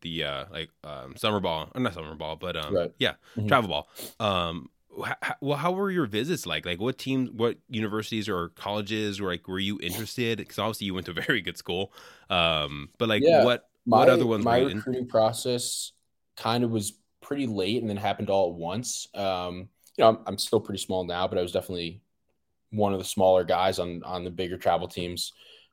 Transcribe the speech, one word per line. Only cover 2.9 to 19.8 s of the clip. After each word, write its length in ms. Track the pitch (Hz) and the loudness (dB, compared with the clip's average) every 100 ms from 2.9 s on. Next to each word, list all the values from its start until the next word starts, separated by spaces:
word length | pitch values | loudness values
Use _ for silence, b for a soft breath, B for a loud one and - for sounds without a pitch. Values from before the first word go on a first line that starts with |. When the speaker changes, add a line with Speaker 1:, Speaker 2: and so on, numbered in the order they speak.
| - | -2
Speaker 1:
yeah, 180 | 117 - B B | -2 -2 B B
Speaker 2:
Mm-hmm. 100 | 104 | 2
Speaker 1:
travel 220 | 139 104 | 2 2
ball. 180 | 73 - B B B | -4 -6 B B B
Um, 500 | 107 95 85 85 65 _ _ - - | 0 0 0 -6 -10 _ _ -10 -8
h-, 80 | 139 | -6
h-, 80 | - - | -6 -6
well, 160 | 139 143 | -4 -2
how 140 | 170 | -2
were 200 | 185 196 | -2 -2
your 140 | 180 123 | 0 0
visits 400 | 104 139 175 87 | -2 -2 -4 -2
like? 200 | 78 87 | -4 -2
Like, 140 | 87 | -2
what 180 | 117 127 | -2 -4
team, 300 | 131 131 127 107 | -2 0 0 0
what 200 | 117 - - | -2 -2 -6
universities 580 | 117 110 107 107 110 104 | -4 -2 -2 -2 -4 -2
or 200 | 90 85 | -2 -4
colleges 680 | - 98 104 98 107 107 98 | -6 -4 -4 -2 -2 -2 -2
were, 80 | 98 | -4
like, 160 | 87 - | -4 -6
were 120 | 92 | -4
you 200 | 98 104 | -2 -4
interested? 680 | 87 98 107 - 117 110 - | -4 -6 -8 -4 -2 -2 -6
'Cause 120 | - | -4
obviously 260 | 104 107 101 | -4 -2 -4
you 60 | |
went 120 | 92 87 | -4 -6
to 40 | |
a 40 | 82 | -6
very 260 | - 120 | 0 0
good 160 | 87 82 | -2 -10
school. 360 | - 90 95 B B B B | -4 -4 -4 B B B B
Um, 600 | 92 82 78 73 73 71 - | 2 4 2 0 -6 -10 -2
but, 120 | 113 | 2
like, 160 | 107 151 | 4 8
Speaker 2:
Yeah. 200 | 160 120 | 8 8
Speaker 1:
what, 240 | 120 _ _ - | 4 _ _ 4
what 200 | 110 123 | 8 8
Speaker 2:
My, 0 | |
Speaker 1:
other 160 | 117 120 | 8 4
ones 200 | 110 117 | 2 4
Speaker 2:
my 120 | 120 | 4
Speaker 1:
were 0 | |
you 100 | 135 | 4
in? 180 | 107 117 | -2 -4
Speaker 2:
recruiting 220 | 127 120 | -4 0
process 840 | 110 110 113 127 123 - - - _ _ _ _ - | 4 4 2 -2 -2 -2 -6 -8 _ _ _ _ -6
kind 280 | 113 120 | 0 2
of 80 | 120 | 2
was 280 | 113 104 - _ _ | 0 -2 -8 _ _
pretty 260 | - 143 127 | -8 -4 -2
late 340 | 101 92 120 | 0 0 0
and 80 | 110 | -2
then 80 | 101 | -2
happened 320 | 101 101 101 | -2 -2 0
all 200 | 98 90 | 2 2
at 40 | 85 | 0
once. 520 | 82 104 123 - - - | -6 -6 -6 -8 -10 -4
Um, 540 | 98 92 90 90 101 _ | -2 -2 -4 -8 -12 _